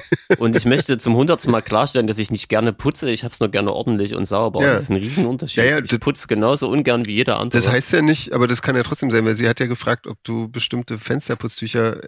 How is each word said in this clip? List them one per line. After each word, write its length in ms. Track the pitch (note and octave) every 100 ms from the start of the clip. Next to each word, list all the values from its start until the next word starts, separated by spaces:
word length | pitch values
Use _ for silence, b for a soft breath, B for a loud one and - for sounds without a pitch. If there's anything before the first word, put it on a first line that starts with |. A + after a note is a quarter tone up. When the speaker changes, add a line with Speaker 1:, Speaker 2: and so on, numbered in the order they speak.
| -
Speaker 1:
<laughs> 280 | D3+ - F3+
Speaker 2:
Und 160 | A#2 A#2
ich 80 |
möchte 320 | A#2 C#3 - B2
zum 160 | A#2+ A#2
hundertsten 340 | D3+ E3+ -
Mal 100 | A2+
klarstellen, 440 | - A2 C3+ B2+ A2
dass 120 | G#2+
ich 120 | G#2
nicht 180 | A2 -
gerne 240 | G#2+ A2+
putze. 380 | G#2 C#3 - C#3
Ich 140 | A2
hab's 160 | A#2+ -
nur 100 | G#2+
gerne 220 | G2 G2+
ordentlich 420 | - A#2 G#2 G2+
und 120 | A2 G2
sauber. 360 | G2+ A2+ -
Speaker 1:
Ja. 100 | C#3
Speaker 2:
Das 80 | A#2
ist 60 | C#3+
ein 60 | G2
Riesenunterschied. 680 | A2 D3+ C#3+ C3 - -
Speaker 1:
Ja, 60 | B2
ja, 80 | D3+
Speaker 2:
Ich 100 | G#2+
Speaker 1:
das 80 | A#2+
Speaker 2:
putze 280 | C#3+ C#3+ -
genauso 400 | G#2+ A2 C#3+ A#2+
ungern 380 | C#3 B2+ A#2+ A2
wie 80 | G#2
jeder 220 | B2 G#2+
andere. 200 | A#2 A#2+
Speaker 1:
Das 80 | A#2+
heißt 220 | B2+ -
ja 100 | F3
nicht, 300 | D3+ D#3 -
aber 140 | B2+ A#2+
das 160 | B2
kann 140 | - B2+
ja 60 |
trotzdem 260 | A#2 D3 C3+
sein, 140 | A2+ A2
weil 80 |
sie 140 | A2 A#2
hat 100 | A#2+
ja 60 | B2
gefragt, 400 | B2 - A#2+ -
ob 120 | A2+
du 260 | - A2+ A2+
bestimmte 500 | A#2+ - B2 B2 A2
Fensterputztücher 1000 | - C#3 - C3+ A#2 - A2+ A#2+ A2+ -